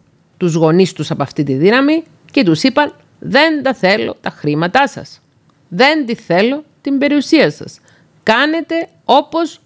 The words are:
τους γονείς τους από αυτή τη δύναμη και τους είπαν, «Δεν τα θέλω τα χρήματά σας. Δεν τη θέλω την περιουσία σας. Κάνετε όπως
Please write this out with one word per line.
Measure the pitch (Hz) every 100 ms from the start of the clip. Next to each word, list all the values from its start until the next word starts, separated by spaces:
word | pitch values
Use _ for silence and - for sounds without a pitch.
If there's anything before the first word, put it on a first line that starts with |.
| _ _ _ _
τους | 175
γονείς | 160 160 175 185
τους | - 143
από | 151
αυτή | 139 -
τη | 139
δύναμη | 135 180 247 277 320 - _ _
και | -
τους | 190 156
είπαν, | 262 285 294 - _ _
«Δεν | - 240 320 302
τα | 262
θέλω | - 185 196 - -
τα | 160
χρήματά | - 147 147 175 262 277
σας. | - - - _ _ _ _ _
Δεν | 175 269 311 240
τη | 226
θέλω | - 170 233 285 - _
την | 277 277
περιουσία | 285 294 - 320 165
σας. | - - - _ _ _ _
Κάνετε | - 233 294 330 320 330 - _ -
όπως | 262 294 320 339 -